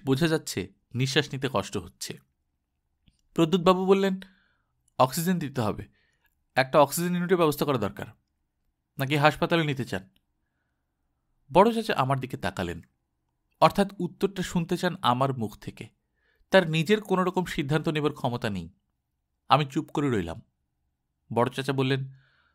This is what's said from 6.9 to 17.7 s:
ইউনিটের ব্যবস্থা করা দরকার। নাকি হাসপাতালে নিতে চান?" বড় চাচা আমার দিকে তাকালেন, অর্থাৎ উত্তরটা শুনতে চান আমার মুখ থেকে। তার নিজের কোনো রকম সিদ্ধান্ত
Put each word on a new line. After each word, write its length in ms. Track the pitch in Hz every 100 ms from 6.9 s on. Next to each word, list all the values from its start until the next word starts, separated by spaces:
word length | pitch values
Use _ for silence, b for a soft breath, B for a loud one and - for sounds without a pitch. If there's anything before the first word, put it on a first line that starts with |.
| 175 175
ইউনিটের 220 | 175 175 180
ব্যবস্থা 280 | 160 147
করা 140 | 156 131
দরকার। 280 | 98 - - - _ _ _ _ _ _ _ -
নাকি 180 | 135 147
হাসপাতালে 480 | 151 147 165 170
নিতে 200 | 151 135
চান?" 240 | 117 95 - _ _ _ _ _ _ _ _ _ _ _ _ _ _
বড় 220 | 143 214
চাচা 200 | 226 220
আমার 260 | - 131 135
দিকে 160 | 123 156
তাকালেন, 460 | 95 - 87 85 - _ _ _ _ _ _ -
অর্থাৎ 320 | 156 - 196 196
উত্তরটা 440 | 180 - 196 190
শুনতে 340 | 175 180 165 175
চান 200 | 180 180
আমার 360 | 120 123 135 131
মুখ 200 | 107 -
থেকে। 300 | - - - _ _ _ _ _ -
তার 200 | 190 165
নিজের 300 | 160 160 214
কোনো 240 | - 190
রকম 200 | 180 180
সিদ্ধান্ত 440 | 175 - 135